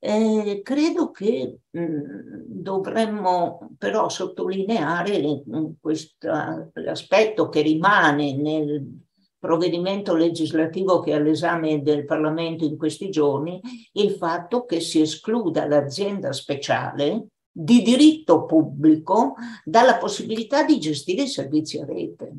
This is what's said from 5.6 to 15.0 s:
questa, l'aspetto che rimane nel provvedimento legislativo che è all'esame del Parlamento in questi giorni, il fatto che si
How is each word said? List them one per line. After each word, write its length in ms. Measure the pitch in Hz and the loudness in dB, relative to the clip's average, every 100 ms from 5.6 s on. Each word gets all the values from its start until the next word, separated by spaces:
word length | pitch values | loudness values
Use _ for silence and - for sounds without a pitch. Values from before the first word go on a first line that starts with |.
| 156 - | -6 -6
questa, 880 | 151 156 - _ 156 156 156 160 - | -4 -4 -6 _ -4 -4 -4 -8 -10
l'aspetto 760 | - 156 117 - 196 220 - 156 | -10 -8 -8 0 2 4 2 0
che 140 | 160 | 2
rimane 720 | 151 156 185 208 165 143 147 135 | 2 2 4 4 4 2 0 -2
nel 720 | 151 156 151 147 139 - _ _ _ _ | -2 -2 -2 -4 -8 -16 _ _ _ _
provvedimento 720 | - 165 180 170 175 196 202 | -2 0 2 0 -2 -4 -2
legislativo 880 | 165 170 165 156 160 160 185 185 175 | 2 2 0 -2 0 -2 -2 2 2
che 100 | - | 2
è 20 | |
all'esame 680 | 147 151 151 170 170 156 151 | 0 2 2 0 -2 0 0
del 220 | 139 147 | 2 0
Parlamento 600 | 139 151 151 160 165 160 | 0 0 0 -2 -4 -2
in 120 | 160 151 | -4 -2
questi 340 | 156 147 - | -4 -4 -6
giorni, 500 | 156 147 139 156 180 233 247 - | 0 2 2 -4 -8 -14 -16 -12
il 200 | 190 202 | 0 0
fatto 520 | - 170 170 170 247 | 2 -2 -4 -2 -4
che 160 | 240 165 | -2 -4
si 200 | 165 160 | 0 2